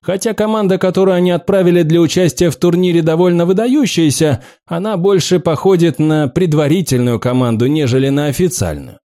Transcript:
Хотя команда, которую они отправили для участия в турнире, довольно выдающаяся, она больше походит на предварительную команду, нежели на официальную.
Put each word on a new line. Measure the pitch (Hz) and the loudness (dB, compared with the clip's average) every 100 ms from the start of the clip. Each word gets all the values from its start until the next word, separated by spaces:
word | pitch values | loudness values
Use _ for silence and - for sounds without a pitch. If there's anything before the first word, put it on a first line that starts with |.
Хотя | - 190 233 | -6 -4 -4
команда, | 208 214 220 202 190 | -2 -2 0 0 0
которую | 185 180 190 180 | 0 2 2 2
они | 180 | 0
отправили | 175 - 196 175 175 | 0 0 0 2 2
для | 156 170 | 2 2
участия | 170 180 180 - 175 | 2 2 0 0 -2
в | - | 2
турнире, | 175 175 180 170 | 0 2 0 0
довольно | 160 160 180 175 170 | 0 0 2 2 0
выдающаяся, | 190 240 285 240 - 160 131 160 131 - _ _ | 0 0 0 0 0 0 2 0 -2 -8 _ _
она | 170 208 196 | -6 -4 -2
больше | 190 190 - 180 | 0 0 0 -2
походит | 170 151 190 185 170 - | 0 0 2 2 2 0
на | 156 156 143 | 0 0 0
предварительную | 175 180 151 143 180 175 123 123 117 | -2 0 0 0 0 0 0 0 -2
команду, | 123 127 123 113 123 | -2 0 0 0 0
нежели | 156 135 131 135 | 0 0 0 0
на | 139 147 | -2 -2
официальную. | 135 180 - 92 76 64 - | -2 -2 -2 -6 -6 -12 -20